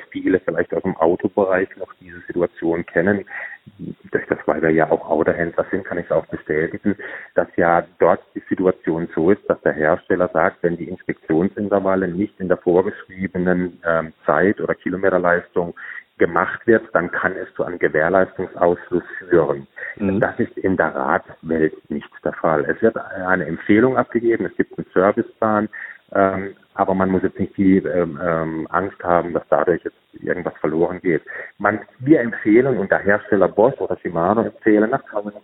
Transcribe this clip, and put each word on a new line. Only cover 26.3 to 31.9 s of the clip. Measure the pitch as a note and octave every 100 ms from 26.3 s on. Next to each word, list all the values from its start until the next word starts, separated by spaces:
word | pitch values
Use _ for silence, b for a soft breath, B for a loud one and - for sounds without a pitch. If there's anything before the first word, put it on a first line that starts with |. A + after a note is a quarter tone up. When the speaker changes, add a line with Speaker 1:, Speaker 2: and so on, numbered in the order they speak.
| F#2+ G2 - _
Speaker 1:
aber | - G2
man | F#2+ F#2+
muss | F#2
jetzt | F#2+ -
nicht | G2 -
die, | F#2+ F#2+
ähm, | - F2+ E2+ D2
ähm, | F2 E2 D#2+ D#2+ D#2
Angst | F2 G2 -
haben, | F2+ F2 E2+
dass | D#2 -
dadurch | D2+ D2+ E2
jetzt | - _ _ -
irgendwas | - D#2+ D#2+ -
verloren | D#2 D#2+ E2+ F2+
geht. | F#2 D#2 - B B B
Man, | G2+ G#2 -